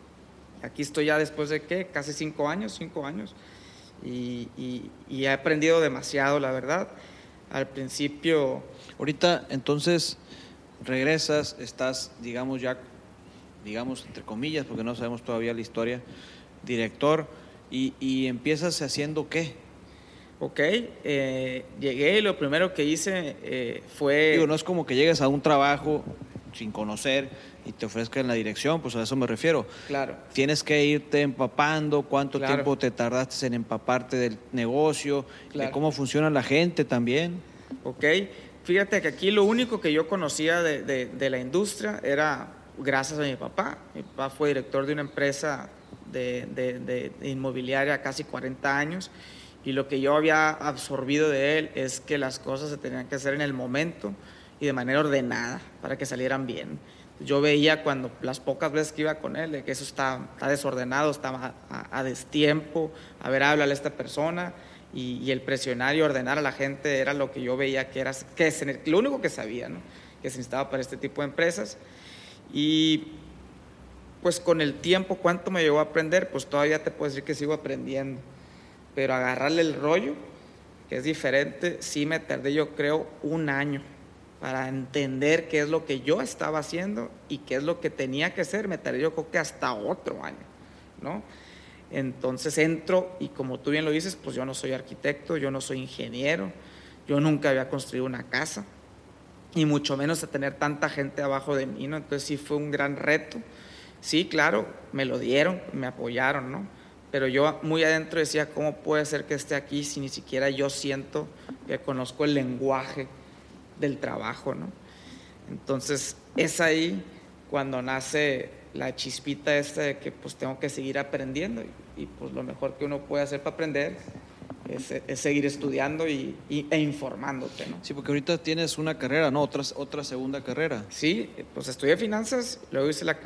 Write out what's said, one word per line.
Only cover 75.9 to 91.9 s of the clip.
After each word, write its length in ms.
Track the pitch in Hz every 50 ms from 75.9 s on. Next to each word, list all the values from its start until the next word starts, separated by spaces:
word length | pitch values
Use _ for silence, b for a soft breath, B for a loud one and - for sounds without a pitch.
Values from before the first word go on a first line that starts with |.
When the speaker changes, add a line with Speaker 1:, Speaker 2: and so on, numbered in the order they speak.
| - 165 160 156 175 185 185 -
Speaker 1:
Pues 160 | - 135 -
todavía 360 | - - 143 147 151 156 151 -
te 80 | 165
puedo 200 | - - 151 143
decir 140 | 135 139 139
que 100 | - 147
sigo 180 | - 147 147 156
aprendiendo, 680 | 151 - 139 135 127 123 131 135 135 135 139 131 127 - - B B B B B B B B B B B - -
pero 200 | 139 135 131 131
agarrarle 460 | 127 127 123 127 127 131 147 160 170 165
el 120 | 156 139
rollo, 400 | 127 143 147 165 190 226 277 294 - - - B B B B B B B B - - - -
que 80 | -
es 80 | 127 131
diferente, 760 | 156 160 - - 135 131 139 143 - - - 175 175 170 -
sí 260 | - - - 147 147
me 140 | 156 165 156
tardé, 320 | 160 - 135 127 127 139 143
yo 180 | 156 147 147 -
creo, 300 | - 143 143 151 160 156 - - - -
un 260 | 147 160 165 156 147
año 340 | 135 139 143 147 139 139 - - - - - - - - - - - -
para 280 | - 131 131 131 131 131
entender 800 | 135 135 127 131 - 147 139 131 131 131 143 147 160 165 165 -
qué 120 | - 147
es 80 | 147 151
lo 160 | 160 156 160
que 140 | - 139 127
yo 200 | - 143 165 220 254
estaba 360 | 233 - - 160 151 156 156
haciendo 520 | 147 - 160 170 185 202 208 226 233 - - - - -
y 100 | 143 139
qué 180 | - - 127
es 60 | 135 143
lo 180 | 165 170 170
que 100 | - 151
tenía 440 | - - 135 131 131 143 160 185 180
que 80 | 196 170
hacer. 260 | - 196 208 214 196
Me 100 | 170 -
tardé, 220 | - 131 123 127
yo 120 | 147 160 -
creo 160 | 165 151 -
que 80 | - 175
hasta 340 | 151 - - - 143 127 123
otro 480 | 104 104 135 185 - - - - - 69
año, 120 | 71 - - - - - - B B B B B B B B -
¿no? 200 | 135 175 214 - B B B B B B B B B B B B B